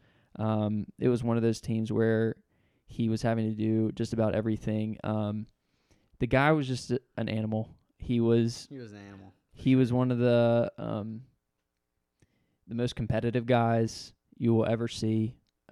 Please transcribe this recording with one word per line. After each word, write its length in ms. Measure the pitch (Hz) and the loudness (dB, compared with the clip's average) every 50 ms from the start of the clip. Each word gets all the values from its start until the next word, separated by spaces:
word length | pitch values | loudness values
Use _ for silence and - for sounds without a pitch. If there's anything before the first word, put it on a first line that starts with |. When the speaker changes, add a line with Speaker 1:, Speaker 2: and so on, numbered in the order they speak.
| _ _ _ _ _ _ _ | _ _ _ _ _ _ _
Speaker 1:
Um, 500 | - 107 110 110 107 107 104 107 107 98 - - - | -6 -2 -2 0 0 0 0 -2 -2 -4 -6 -8 -2
it 100 | 127 127 | 0 0
was 160 | 120 117 117 | 0 0 0
one 120 | 117 117 117 | -2 0 0
of 40 | 113 | 0
those 180 | 117 110 - | 0 0 -2
teams 300 | - - 113 110 113 110 | -4 -4 -4 -2 -2 -2
where 460 | 110 110 113 113 113 110 113 113 - - _ _ _ _ _ _ _ _ _ | 0 0 2 2 2 2 0 0 -2 -6 _ _ _ _ _ _ _ _ _
he 220 | - - - 117 113 | -14 -6 -4 -2 -2
was 140 | 110 110 - | -2 0 0
having 260 | 117 113 113 110 110 | -2 0 0 -2 -2
to 60 | 110 | -2
do 380 | 107 110 110 110 113 110 110 - | -2 -2 0 0 2 0 0 -2
just 200 | - 117 110 117 | -4 -4 -4 0
about 220 | 113 110 107 - | 0 0 0 0
everything. 640 | 107 107 113 107 104 - 110 107 107 110 110 107 - - | 0 0 -2 -4 -2 -4 -4 -4 -2 -4 -4 -6 -8 -6
Um, 420 | - 107 107 107 104 107 107 107 - _ _ _ _ _ _ _ _ _ _ _ _ _ _ | -4 -4 -2 -2 -4 -4 -6 -8 -12 _ _ _ _ _ _ _ _ _ _ _ _ _ _
the 80 | 131 | -2
guy 260 | 117 127 131 139 151 160 | 0 2 4 4 4 4
was 160 | 151 139 127 | 2 2 -2
just 220 | 127 123 - - | -4 -6 -2 -2
a, 100 | 123 127 - _ _ | -4 -4 -4 _ _
an 140 | - 113 - | -6 -4 -2
animal. 400 | 110 110 110 110 110 110 113 - - - _ _ _ | -2 -2 -2 -2 -2 -4 -4 -6 -10 -20 _ _ _
He 240 | _ - - 123 117 | _ -6 -2 0 2
was 460 | 117 117 117 117 113 117 117 - - - | 4 4 4 4 4 2 -2 -6 -12 -16
Speaker 2:
He 100 | 143 131 | -16 -16
was 140 | 120 107 104 | -16 -16 -18
an 60 | 104 | -18
animal, 340 | 101 101 101 98 98 98 - _ _ _ _ | -18 -18 -18 -20 -20 -20 -20 _ _ _ _
for 60 | - - | -4 2
Speaker 1:
he 120 | 135 131 | 4 6
was 140 | 131 135 117 | 6 6 4
Speaker 2:
sure. 100 | 120 127 | 4 2
Speaker 1:
one 120 | 127 127 | 2 0
of 80 | 123 120 | 2 2
the, 520 | 123 123 120 120 120 117 117 117 120 - - | 4 4 4 6 6 4 4 4 2 0 -2
um, 460 | - - 110 110 107 104 110 110 113 131 - _ _ _ _ _ _ _ _ _ _ _ _ _ _ _ _ _ _ _ _ _ _ _ _ _ _ _ - | -6 -6 -6 -4 -6 -6 -8 -10 -14 -16 -20 _ _ _ _ _ _ _ _ _ _ _ _ _ _ _ _ _ _ _ _ _ _ _ _ _ _ _ -10
the 60 | 117 | -4
most 200 | 117 123 123 - | -4 -4 -2 -2
competitive 520 | - 117 107 110 110 113 120 113 123 117 | -6 -4 -2 -2 0 0 0 -2 -2 0
guys 640 | 120 123 117 117 117 117 117 113 110 - - - - - _ _ _ _ | 2 2 4 4 4 2 2 2 0 -2 -8 -16 -18 -20 _ _ _ _
you 160 | _ 120 117 117 | _ 2 4 4
will 140 | 113 - | 4 4
ever 220 | - 117 110 117 113 | 2 0 -2 -2 -6
see. 460 | - - 110 110 110 110 110 110 - - _ _ _ _ _ - | -6 -4 -2 0 0 0 0 -2 -4 -10 _ _ _ _ _ -14